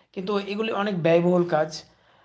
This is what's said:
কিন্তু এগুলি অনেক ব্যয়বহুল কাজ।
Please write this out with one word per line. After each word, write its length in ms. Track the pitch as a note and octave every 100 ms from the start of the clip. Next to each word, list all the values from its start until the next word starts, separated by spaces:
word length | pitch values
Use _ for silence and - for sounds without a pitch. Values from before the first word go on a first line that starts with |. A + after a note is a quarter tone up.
| _
কিন্তু 260 | G3 F#3 G3+
এগুলি 320 | F#3+ G3+ A3
অনেক 300 | G3 G#3 F3+
ব্যয়বহুল 480 | E3 E3+ F3 F3+ F3
কাজ। 340 | D#3 D#3+ - - _ _ _